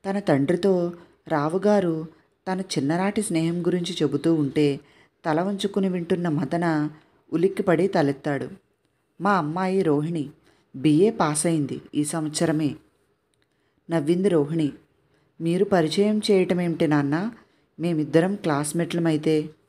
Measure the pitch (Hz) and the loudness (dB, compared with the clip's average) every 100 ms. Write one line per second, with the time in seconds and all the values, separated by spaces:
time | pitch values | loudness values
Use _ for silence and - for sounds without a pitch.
0 | 196 202 196 139 139 175 196 180 175 - | -6 -4 0 2 2 2 2 2 0 -6
1 | - _ - 156 151 185 208 208 175 160 | -18 _ -4 -2 -2 0 2 2 2 -2
2 | 160 - _ _ 185 190 190 160 135 170 | -6 -14 _ _ -6 -6 -4 -2 0 0
3 | 196 208 208 165 165 175 175 175 170 175 | 0 -2 -2 0 0 0 0 0 -2 -2
4 | 147 143 165 160 139 151 147 139 - _ | -2 0 2 2 2 2 0 0 -8 _
5 | _ _ 165 156 190 196 196 196 190 180 | _ _ -2 -2 -2 -2 -2 0 -2 -2
6 | 170 180 175 147 147 170 175 156 151 - | -2 -2 0 -2 -2 -2 0 0 -2 -6
7 | _ _ _ 160 190 190 190 165 190 180 | _ _ _ 0 0 0 2 2 2 2
8 | 143 135 151 139 127 98 _ _ _ _ | 0 -2 -4 -6 -6 -12 _ _ _ _
9 | _ - 190 190 151 175 190 190 165 143 | _ -4 0 0 -2 -2 -2 0 2 0
10 | 156 165 139 - _ _ _ 135 147 151 | 0 -4 -8 -12 _ _ _ -2 2 6
11 | 214 220 160 147 175 160 135 143 - 147 | 4 2 0 0 0 0 -2 -6 -6 -4
12 | 147 165 156 151 165 156 147 - _ _ | -4 -4 -6 -2 0 0 -2 -6 _ _
13 | _ _ _ _ _ _ _ _ - 165 | _ _ _ _ _ _ _ _ -6 -2
14 | 143 175 196 165 143 165 143 - _ _ | 0 2 2 2 2 0 -2 -4 _ _
15 | _ _ _ - 165 180 196 190 156 160 | _ _ _ -6 -2 0 2 2 2 2
16 | 208 214 214 196 180 180 175 160 160 151 | 0 0 2 2 2 0 -2 0 2 2
17 | 139 160 220 - _ _ _ - 170 156 | 0 -2 -4 -10 _ _ _ -8 -4 -2
18 | 151 165 185 202 170 143 147 170 170 170 | 2 2 2 -2 -2 -2 -2 -4 -2 -2
19 | 165 151 156 156 156 - | 0 0 0 0 -2 -12